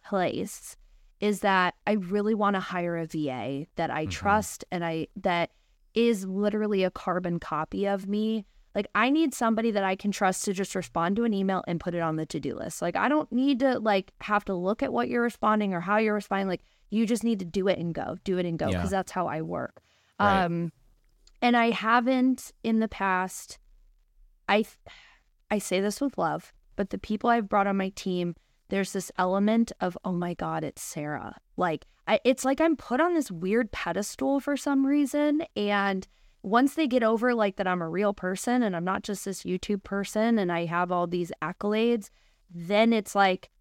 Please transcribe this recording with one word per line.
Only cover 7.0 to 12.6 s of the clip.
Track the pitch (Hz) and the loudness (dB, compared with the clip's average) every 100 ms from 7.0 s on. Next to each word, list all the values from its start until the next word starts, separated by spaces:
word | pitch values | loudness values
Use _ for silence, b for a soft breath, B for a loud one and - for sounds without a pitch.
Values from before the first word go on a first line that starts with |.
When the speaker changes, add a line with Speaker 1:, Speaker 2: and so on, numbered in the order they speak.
| - 180 180 170 | -2 -2 0 -4
Speaker 1:
copy | - 151 160 190 196 | -2 -4 -4 -2 -2
of | 196 190 | -2 -2
me. | 208 214 220 196 _ _ | -2 0 -2 -6 _ _
Like, | - 208 | -6 -2
I | 202 240 | 0 2
need | 302 320 | 4 2
somebody | - 226 220 233 | 2 0 2 2
that | 208 | 2
I | 190 190 | 2 0
can | 208 | -2
trust | 196 190 185 - | 2 2 2 -2
to | |
just | 190 196 | -2 -2
respond | 190 170 170 170 202 | -4 -4 -2 0 2
to | |
an | 233 | 2
email | 196 196 185 - | 2 0 0 -2
and | 170 | -4
put | 180 | -2
it | 170 | -2
on | 165 156 | -2 -2
the | |
to-do | 156 151 139 | -4 -6 -6
list. | - | -6